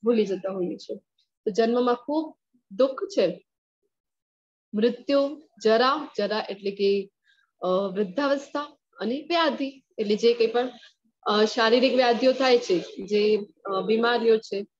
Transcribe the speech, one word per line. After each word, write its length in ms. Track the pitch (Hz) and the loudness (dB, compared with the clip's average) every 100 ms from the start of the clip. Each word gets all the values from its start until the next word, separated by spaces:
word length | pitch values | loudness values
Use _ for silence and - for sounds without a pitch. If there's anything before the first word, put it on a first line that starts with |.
ભૂલી 220 | 220 233 196 | 0 2 2
જતા 260 | 185 190 | -2 -6
હોઈએ 240 | 190 180 - | -4 -6 -8
છીએ. 220 | - 208 _ _ _ _ - | -12 -16 _ _ _ _ -4
તો 60 | |
જન્મમાં 440 | 190 226 240 247 240 | 0 2 2 0 0
ખૂબ 400 | - 302 311 - _ _ _ | -2 -4 -4 -10 _ _ _
દુઃખ 320 | 196 262 262 | -2 -2 -2
છે. 440 | 381 277 180 170 _ _ _ _ _ _ _ _ _ _ _ _ _ | -6 0 0 -2 _ _ _ _ _ _ _ _ _ _ _ _ _
મૃત્યુ, 720 | 208 233 - - 277 277 302 - - | 0 0 0 -2 0 0 -4 -20 -4
જરા, 460 | 214 226 254 302 277 - | 2 2 2 0 -6 -6
જરા 280 | 202 214 - | -4 -4 -6
એટલે 220 | 196 196 | -8 -8
કે, 400 | 196 196 202 190 _ _ _ _ _ | -2 0 0 -4 _ _ _ _ _
અ, 60 | 180 | -2
વૃદ્ધાવસ્થા 1080 | 185 196 185 202 226 285 277 - - 294 _ _ - | -2 -2 -4 -6 -2 -2 -2 -4 -10 -10 _ _ -8
અને 220 | 208 269 302 | -6 -6 -4
વ્યાધિ 540 | 339 320 233 277 - _ - | 0 0 -2 -6 -10 _ -6
એટલે 180 | 208 208 | -2 2
જે 180 | 233 | 2
કંઈ 140 | 233 226 | 2 0
પણ, 220 | 240 254 - - _ _ _ | 0 -4 -6 -20 _ _ _
અ, 220 | - 208 214 | -2 2 2
શારીરિક 480 | 240 226 247 262 | 2 2 4 4
વ્યાધિઓ 400 | 254 247 226 262 | 4 2 4 2
થાય 240 | 262 262 240 | 2 4 2
છે, 220 | - 175 - - 196 | 2 -2 -2 -12 -2
જે, 340 | 208 214 214 208 _ 196 | 0 2 2 -2 _ -6
અ, 160 | 190 | -4
બીમારીઓ 560 | 185 220 233 240 226 220 | 0 0 2 2 2 2
છે, 280 | - 196 208 | 0 -8 -10